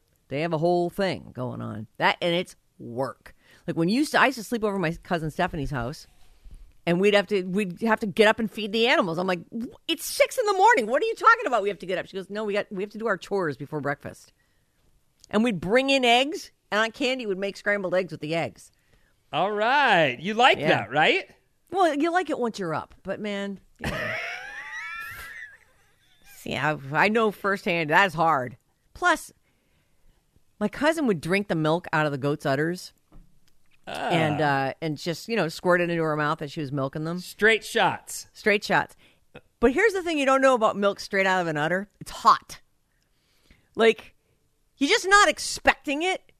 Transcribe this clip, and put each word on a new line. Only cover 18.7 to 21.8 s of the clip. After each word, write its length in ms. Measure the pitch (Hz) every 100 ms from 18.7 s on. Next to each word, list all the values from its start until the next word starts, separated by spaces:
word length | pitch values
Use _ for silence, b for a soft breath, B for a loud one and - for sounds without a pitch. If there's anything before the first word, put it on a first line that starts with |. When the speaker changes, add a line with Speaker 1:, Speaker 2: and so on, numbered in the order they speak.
| _ _ _ _ _ -
Speaker 2:
All 180 | 143 190
right. 680 | 208 220 285 262 185 143 123
You 140 | 175
like 240 | 220 262 392
Speaker 1:
Yeah. 100 | 156
Speaker 2:
that, 220 | 135 101
right? 340 | 139 180 359 - - _ _ -
Speaker 1:
Well, 200 | 381